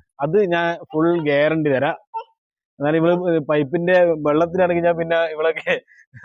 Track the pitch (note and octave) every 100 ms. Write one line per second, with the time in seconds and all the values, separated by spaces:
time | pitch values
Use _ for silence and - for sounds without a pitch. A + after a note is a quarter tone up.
0 | _ - D3 F#3+ G3 E3+ E3+ E3+ D#3+ D#3
1 | E3+ F3 D3 C#3+ D3+ D#3+ D3+ C3 C#3+ -
2 | _ A5+ - _ _ _ _ - C#3+ E3
3 | E3 F3 F3+ E3 C#3 D3+ C#3 E3+ F3 F#3
4 | F3 D#3 D3 D3+ E3+ F3+ F3+ E3+ E3+ E3+
5 | E3 E3 E3 D#3 D#3+ E3 E3+ D3+ - _
6 | _ B2